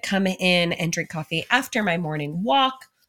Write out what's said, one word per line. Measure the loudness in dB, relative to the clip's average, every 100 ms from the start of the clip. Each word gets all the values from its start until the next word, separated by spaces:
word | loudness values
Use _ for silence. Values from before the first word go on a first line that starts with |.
come | -2 0 0
in | 2 2 4 2
and | 0 -2
drink | -2 -6
coffee | -8 -4 -4 0
after | 0 0 -2
my | 0 0
morning | -2 -4 -4 -4
walk, | 2 4 2 -2 -18 _